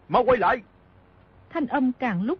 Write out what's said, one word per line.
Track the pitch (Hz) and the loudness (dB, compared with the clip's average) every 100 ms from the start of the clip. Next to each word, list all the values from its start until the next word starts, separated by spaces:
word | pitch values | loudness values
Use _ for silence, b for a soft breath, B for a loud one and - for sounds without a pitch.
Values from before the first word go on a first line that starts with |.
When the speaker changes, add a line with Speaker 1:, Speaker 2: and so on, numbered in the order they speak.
| - | -2
Speaker 1:
mau | 214 | 0
quay | 240 247 | 4 2
lại." | 185 247 - _ _ - _ _ _ - - | 2 0 -6 _ _ -20 _ _ _ -20 -10
Speaker 2:
Thanh | 339 285 | -6 -2
âm | 285 254 | 0 -2
càng | - 247 180 | -2 -4 -4
lúc | 220 381 | -4 -6